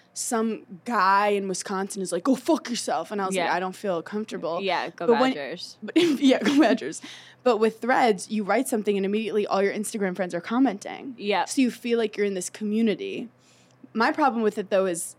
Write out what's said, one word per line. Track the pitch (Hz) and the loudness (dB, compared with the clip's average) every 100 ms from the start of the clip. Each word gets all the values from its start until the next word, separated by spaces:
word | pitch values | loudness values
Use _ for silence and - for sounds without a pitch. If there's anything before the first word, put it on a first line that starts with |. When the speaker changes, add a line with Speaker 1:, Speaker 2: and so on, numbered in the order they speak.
| _ | _
Speaker 1:
some | - - 226 226 214 - 180 | -10 -4 -2 -2 -4 -10 -14
guy | - 220 185 196 208 | -4 2 4 4 4
in | 202 196 | 0 -2
Wisconsin | 180 - 190 196 202 | -6 -6 -6 -6 -6
is | 180 | -4
like, | 175 - | -2 0
"Go | 262 | 0
fuck | - 277 - | 2 0 -2
yourself." | 233 - 151 165 | -6 -4 -4 -4
And | 208 | -4
I | 185 | -2
was | 185 | 0
like, | 165 | 0
Speaker 2:
Yeah. | |
Speaker 1:
"I | 170 | 0
don't | 185 185 | -2 -4
feel | 208 170 | -4 -4
comfortable." | - 214 214 190 165 170 | -4 -8 -6 -6 -6 -4
Speaker 2:
Yeah, | 196 165 139 | -2 -2 -4
go | - 175 | -2 2
Speaker 1:
But | 233 | 4
when | 262 | 2
Speaker 2:
Badgers. | 220 131 170 - - | 0 -6 -10 -14 -14
Speaker 1:
But, | 214 330 | -2 2
<laughs> | 349 269 | 2 4
yeah, | 269 - | 4 4
go | 214 285 | 4 6
Badgers. | 233 - 135 - - - - - | 6 4 -2 -10 -14 -18 -20 -2
But | 247 214 | 0 4
with | 220 220 | 2 0
Threads, | 233 262 240 185 - | 2 4 4 2 -2
you | 214 | -2
write | 190 220 269 | 2 0 2
something | 220 208 202 | -2 0 0
and | 190 | 0
immediately | 208 214 208 202 | 0 0 0 2
all | 190 | 2
your | 196 | 2
Instagram | 196 208 220 196 185 | 0 -4 -2 -2 -2
friends | 180 170 | -4 -6
are | |
commenting. | - 233 262 202 - - - 233 | -2 2 2 0 -8 -12 -12 -6
Speaker 2:
Yeah. | 202 185 160 | -2 0 0
Speaker 1:
So | - | 0
you | 247 | 0
feel | - 240 233 | 0 -2 0
like | 214 208 | 0 -2
you're | 202 | -2
in | |
this | 190 - | -2 -8
community. | - 214 214 226 165 98 113 240 _ _ _ _ _ - | -8 -2 2 2 0 -4 -8 -10 _ _ _ _ _ -8
My | 220 247 | 0 0
problem | 311 277 226 | 2 2 2
with | 214 214 | 0 -2
it, | 190 | 0
though, | 190 190 | 0 2
is | 165 - | -2 -8